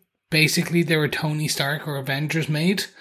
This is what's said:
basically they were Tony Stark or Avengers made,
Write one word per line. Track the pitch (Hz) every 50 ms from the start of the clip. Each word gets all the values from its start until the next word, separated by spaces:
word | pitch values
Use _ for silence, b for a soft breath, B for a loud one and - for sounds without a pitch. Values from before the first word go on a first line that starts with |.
| _ _ _ _ _ _
basically | 160 156 156 147 - 175 - - 165 170 170
they | 143 165
were | 156 151 135
Tony | - - 160 151 151 151 151 147
Stark | - - 143 139 151 147 - 156
or | 143
Avengers | 139 135 143 135 139 151 147 151 160 139 147
made, | 151 151 165 185 208 190 - - B B